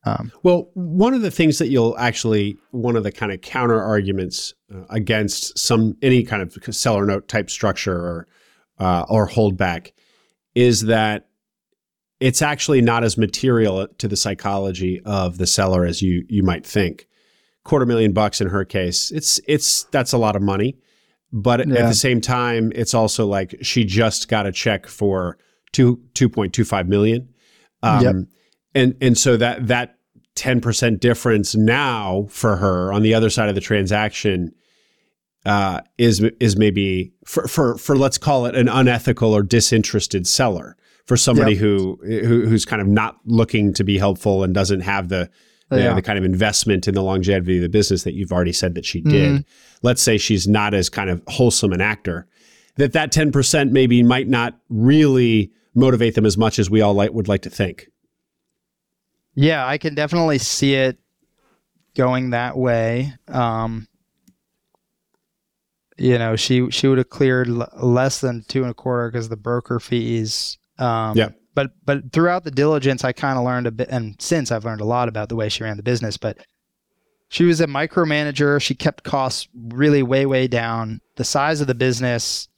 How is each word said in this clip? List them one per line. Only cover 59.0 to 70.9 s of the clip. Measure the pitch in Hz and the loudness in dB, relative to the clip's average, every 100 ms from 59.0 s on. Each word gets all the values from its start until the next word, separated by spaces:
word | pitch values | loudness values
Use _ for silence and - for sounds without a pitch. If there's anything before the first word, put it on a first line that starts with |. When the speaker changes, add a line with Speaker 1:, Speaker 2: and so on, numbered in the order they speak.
| _ _ _ | _ _ _
Speaker 1:
Yeah, | - 147 156 127 | 0 2 2 -2
I | 147 | -4
can | 160 147 | -4 -4
definitely | 151 170 160 139 | -2 0 2 0
see | - - 139 135 | -2 0 0 2
it | 131 123 _ _ _ _ _ _ _ _ _ - | 0 -2 _ _ _ _ _ _ _ _ _ -2
going | 127 127 127 | 0 0 -2
that | 120 123 131 | -4 -4 -2
way. | 127 117 113 117 139 131 - | 0 0 0 -2 -4 -10 -8
Um, | 131 120 113 113 113 110 _ _ _ _ _ _ _ _ _ _ _ _ _ _ _ _ _ _ _ _ - | -2 -2 -2 -4 -8 -12 _ _ _ _ _ _ _ _ _ _ _ _ _ _ _ _ _ _ _ _ -4
you | 127 120 | 0 2
know, | 113 110 | 0 -2
she, | - 127 123 | 0 0 0
she | - 139 | 0 2
would | 131 | 2
have | 127 | 0
cleared | - 135 127 123 | 0 0 2 0
l-, | 120 120 - | -4 -6 -4
less | 127 123 135 - | 0 0 0 -2
than | 131 117 - | -6 -6 -6
two | 135 | -4
and | 123 | -4
a | |
quarter | 117 131 123 117 | -6 -4 -4 -4
'cause | 120 113 | -6 -8
the | 110 | -8
broker | 110 120 - 120 | -4 -6 -2 -6
fees. | - 123 113 117 110 - - - _ - | -2 -4 -2 -4 -4 -6 -8 -12 _ -6
Um, | 127 | -4